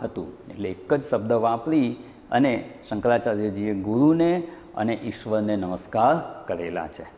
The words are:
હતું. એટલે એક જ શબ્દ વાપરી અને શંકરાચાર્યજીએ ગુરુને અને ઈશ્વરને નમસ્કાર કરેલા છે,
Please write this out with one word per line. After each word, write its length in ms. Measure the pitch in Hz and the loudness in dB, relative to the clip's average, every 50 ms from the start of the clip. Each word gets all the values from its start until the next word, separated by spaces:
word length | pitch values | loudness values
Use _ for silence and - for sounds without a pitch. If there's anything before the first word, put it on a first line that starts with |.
| 120 | -10
હતું. 300 | 110 - 95 82 - - - - - | -8 -6 -6 -10 -10 -12 -16 -16 -16
એટલે 180 | - 104 101 92 | -10 -6 -6 -6
એક 260 | 92 - - - 151 | -6 -8 -2 0 0
જ 80 | 143 - | 0 0
શબ્દ 300 | - 127 110 104 113 120 | 0 -2 -2 2 2 2
વાપરી 640 | 113 113 113 117 117 - 160 160 151 127 117 117 - - - - - - - | 2 4 2 0 0 -2 0 2 2 2 2 -2 -6 -10 -18 -20 -20 -10 0
અને 400 | - 120 139 135 117 110 - - - - - - | 2 4 4 4 2 0 -4 -8 -14 -18 -12 -8
શંકરાચાર્યજીએ 840 | 113 104 95 120 120 113 - 117 107 104 107 104 95 101 104 107 104 | -6 0 2 4 2 4 2 0 0 0 0 -2 -2 -2 -2 -2 -2
ગુરુને 680 | 98 92 104 110 120 143 156 160 165 165 170 175 175 170 - - - - - - | -2 -2 0 2 4 6 6 6 6 4 4 2 0 -2 -6 -12 -18 -20 -12 -6
અને 160 | - 107 117 113 | -2 -2 0 -2
ઈશ્વરને 600 | 107 - 113 - - - 113 107 107 104 104 107 | -2 -4 -8 -8 -8 -4 0 0 0 2 2 0
નમસ્કાર 880 | 101 92 90 90 90 - - - 110 113 135 160 165 - - - - - | 0 -2 -2 -4 -6 -8 -4 0 4 6 6 4 4 0 -6 -12 -14 -8
કરેલા 400 | - 92 85 87 85 87 87 82 | -6 -6 -4 -4 -6 -4 -6 -6
છે, 200 | 82 - - 82 - - | -8 -10 -14 -16 -16 -12